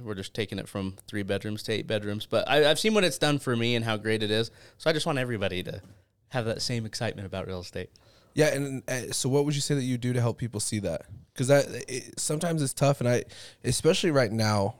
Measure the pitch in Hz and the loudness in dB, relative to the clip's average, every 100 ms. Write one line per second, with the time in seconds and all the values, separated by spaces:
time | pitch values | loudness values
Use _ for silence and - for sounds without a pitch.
0 | 117 98 95 - 104 98 - 101 95 95 | -8 -8 -6 -4 -4 -4 -6 -4 -6 -6
1 | - 104 95 98 107 104 - 107 - 107 | -8 -6 -2 -2 -2 -6 -4 -4 -2 -4
2 | 104 107 - 113 - 143 147 156 220 214 | -2 -6 -2 0 4 6 6 4 4 4
3 | 180 - 151 143 - 117 117 120 113 107 | 4 2 2 2 0 0 2 2 0 -2
4 | 107 110 107 107 113 - - - 156 156 | 0 0 2 2 0 -6 -20 -4 0 2
5 | 160 139 127 110 98 92 - - - - | 0 -2 -2 -2 -2 -2 -4 -8 -14 -20
6 | _ _ _ 131 113 - - 120 110 - | _ _ _ -4 -2 -2 -2 -4 -4 -4
7 | 113 - 95 95 92 92 90 90 92 _ | -4 -4 -6 -6 -6 -8 -8 -10 -10 _
8 | _ - _ - 151 135 139 131 - 127 | _ -20 _ 0 2 2 -2 -6 -6 -6
9 | 101 - 131 139 143 143 - 143 127 123 | -4 -4 0 2 2 0 0 0 0 -2
10 | 123 123 117 - 117 104 - 110 95 78 | 0 0 0 0 -4 -4 -2 -2 -2 -4
11 | - - - - 127 143 - 120 - 127 | -8 -20 -12 -4 4 4 4 -4 -8 -10
12 | - - - 156 170 160 135 - 143 139 | -10 -6 -4 -2 -2 0 -2 2 2 4
13 | 120 123 - - - - 139 - 156 190 | 2 2 0 -10 -18 -8 -2 2 4 4
14 | 185 139 113 113 107 104 101 - | 4 4 4 2 2 4 2 -2